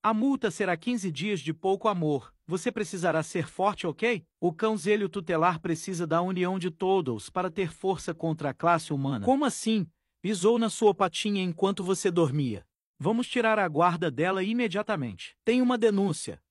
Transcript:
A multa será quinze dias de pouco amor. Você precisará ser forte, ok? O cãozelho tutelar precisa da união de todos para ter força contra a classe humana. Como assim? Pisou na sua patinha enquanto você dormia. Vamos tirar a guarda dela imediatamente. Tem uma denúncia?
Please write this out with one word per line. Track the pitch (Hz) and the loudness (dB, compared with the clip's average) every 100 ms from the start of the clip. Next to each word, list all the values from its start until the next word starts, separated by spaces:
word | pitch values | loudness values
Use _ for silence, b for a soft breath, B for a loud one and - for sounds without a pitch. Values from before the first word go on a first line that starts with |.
A | 214 | 2
multa | 220 269 269 214 | 2 2 2 0
será | - 190 170 | 0 0 0
quinze | 233 247 190 | -2 -2 -2
dias | 139 196 196 | -4 -2 -4
de | 135 | -4
pouco | 160 196 196 220 | -4 0 0 0
amor. | 190 156 143 - _ - | 0 0 -2 -4 _ -6
Você | 180 247 | -4 -4
precisará | 233 208 190 175 160 | -4 -6 -2 0 0
ser | 151 180 160 | -2 -4 -6
forte, | - 196 196 175 | -2 -2 0 -6
ok? | 147 226 220 - _ | -2 -2 -2 -6 _
O | 175 | -4
cãozelho | 160 220 220 160 208 202 | 0 -2 0 0 0 0
tutelar | 202 170 165 170 165 | -4 -2 2 2 2
precisa | 175 165 - 175 170 | -2 -4 -4 -4 0
da | 165 | 0
união | 180 185 180 190 | 0 -2 -2 -2
de | 175 | -4
todos | 160 190 190 139 110 - | -2 2 2 0 -6 -6
para | - 185 | -4 -4
ter | 170 180 | -2 -6
força | - 190 185 - | -4 -4 -2 -4
contra | 160 165 156 147 | -4 -4 -2 -4
a | |
classe | 131 170 170 160 | 0 2 2 2
humana. | 143 135 127 104 | -2 -2 -2 2
Como | 269 | 2
assim? | 285 - - 220 175 _ _ _ | 2 -2 -2 0 -2 _ _ _
Pisou | 180 208 190 233 | -6 0 2 4
na | 226 | 0
sua | - 214 196 | 4 2 4
patinha | 190 - 214 202 | 0 0 -2 -2
enquanto | 185 165 190 202 | -2 0 0 0
você | 180 190 202 | -2 0 2
dormia. | 170 160 143 135 101 - _ _ _ | 2 2 2 -2 -4 -12 _ _ _
Vamos | 147 226 247 | -2 0 -2
tirar | 247 226 220 | 0 2 2
a | 185 | 2
guarda | 147 175 170 165 | 4 2 2 -2
dela | 123 170 190 | 0 0 0
imediatamente. | 190 233 233 180 214 196 123 92 - _ | -2 0 -2 -2 -4 -4 -4 -8 -16 _
Tem | - 247 | 0 4
uma | 247 247 | 4 4
denúncia? | 220 202 196 151 - 85 _ | 4 4 0 -2 -6 -12 _